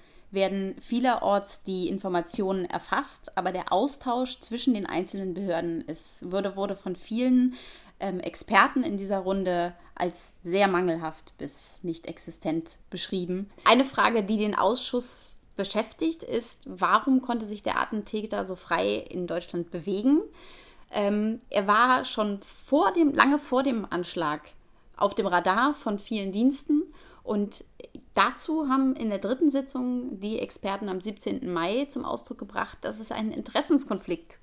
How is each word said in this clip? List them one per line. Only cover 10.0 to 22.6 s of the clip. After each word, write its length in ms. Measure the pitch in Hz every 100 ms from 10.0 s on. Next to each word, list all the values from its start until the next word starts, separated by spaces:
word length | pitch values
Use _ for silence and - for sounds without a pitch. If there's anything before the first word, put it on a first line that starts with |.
| 180 - - -
sehr 260 | 175 190 196
mangelhaft 680 | 180 180 165 160 - - -
bis 460 | 143 - - -
nicht 240 | 175 165 -
existent 720 | 170 - - 165 160 160 - -
beschrieben. 600 | 180 - 190 175 185 202 - -
Eine 180 | 240
Frage, 400 | 262 - 214 226
die 140 | 196 220
den 180 | 214 -
Ausschuss 840 | 190 247 - 247 247 - - - _ -
beschäftigt, 680 | 190 214 - - 320 320
ist, 380 | - 240 233 - -
warum 560 | 185 175 208 269 262
konnte 240 | 254 233 214
sich 180 | 208
der 160 | 220 -
Attentäter 680 | - 220 202 214 214 202 190
so 100 | 180
frei 400 | - 175 196 - -
in 180 | 180 175
Deutschland 440 | 170 - 175 165
bewegen? 500 | 175 151 190 247 302 440 - - - - - -
Ähm, 500 | - 202 208 214 226 -
er 180 | - 196
war 380 | 208 254 254 262
schon 340 | - 214 196
vor 540 | - -